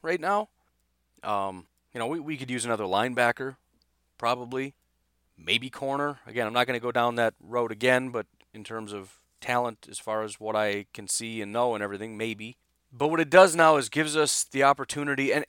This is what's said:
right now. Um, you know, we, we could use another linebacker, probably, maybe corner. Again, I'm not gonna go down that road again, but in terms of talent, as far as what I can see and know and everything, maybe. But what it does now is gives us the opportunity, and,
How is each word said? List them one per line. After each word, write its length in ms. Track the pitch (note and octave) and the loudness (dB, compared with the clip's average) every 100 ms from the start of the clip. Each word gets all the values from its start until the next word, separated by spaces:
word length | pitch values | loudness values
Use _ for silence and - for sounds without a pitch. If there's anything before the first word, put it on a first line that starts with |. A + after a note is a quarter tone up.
right 180 | D#3+ F3 | -6 -4
now. 280 | E3 G3+ G#3+ _ _ _ _ _ _ _ | 0 -2 -4 _ _ _ _ _ _ _
Um, 440 | - G2+ G2 F#2 E2+ _ _ | -4 -2 -4 -8 -16 _ _
you 60 | A#2+ | -6
know, 80 | A#2 | -6
we, 100 | E3 | -6
we 180 | D3 D3 | -6 -8
could 140 | B2+ | -6
use 140 | B2 | -4
another 200 | A#2+ A2 | -2 -2
linebacker, 720 | G2 G2 B2 B2 A#2+ - C3 C3 _ _ _ _ _ - | 0 0 2 2 0 0 -6 -12 _ _ _ _ _ -4
probably, 560 | A#2 B2 A#2+ C3 C#3 - _ _ _ _ _ - | -2 -2 -2 -6 -6 -10 _ _ _ _ _ -10
maybe 320 | - A#2+ C3 | -2 -2 -2
corner. 480 | - C3+ C#3 D3 C#3 - | -8 -4 -2 -2 -6 -8
Again, 220 | A#2 A2 | -4 -2
I'm 40 | |
not 140 | A#2+ B2 | 0 0
gonna 140 | A#2+ | -2
go 120 | A#2+ | -2
down 220 | A#2+ A#2+ | 0 2
that 200 | A#2+ A2+ - | 2 0 -2
road 300 | E2+ B2 A2+ | -6 -2 -2
again, 400 | A2 B2+ B2+ C3 | 0 2 2 0
but 160 | A#2+ G#2 _ _ | -6 -8 _ _
in 120 | A2 | -20
terms 280 | G2+ A2+ G#2 | -12 -12 -10
of 280 | G#2 F#2+ _ _ _ | -12 -14 _ _ _
talent, 460 | - B2 B2 A2 - | -2 -2 -2 -6 -16
as 120 | G2+ | -12
far 240 | - A2 | -6 -4
as 160 | A2 G2+ | -4 -8
what 160 | G#2+ G#2+ | -4 0
I 300 | G#2+ G2+ G2+ | 0 -2 -6
can 140 | - G2+ | -12 -6
see 340 | - A2+ A2+ | -6 -6 -8
and 120 | G2+ | -4
know 220 | A2+ B2 | 0 0
and 80 | A2 | 0
everything, 340 | G2+ G2+ A2 G#2+ | -4 -6 -10 -6
maybe. 400 | A2+ G#2+ A2 - _ _ _ | -6 -6 -12 -16 _ _ _
But 160 | B2 D3 | -4 0
what 120 | E3 | 0
it 100 | D3+ | 6
does 240 | F3 F#3+ | 10 10
now 220 | E3 D#3+ D3+ | 8 6 6
is 120 | B2 | 2
gives 280 | D3+ D#3 D#3 | 0 0 2
us 260 | C#3+ - | 0 0
the 220 | - C3+ | -2 4
opportunity, 680 | C#3 C#3 C3+ D3 C#3+ C3+ C3+ | 4 4 -2 -6 -4 -2 0
and, 140 | D3 | 0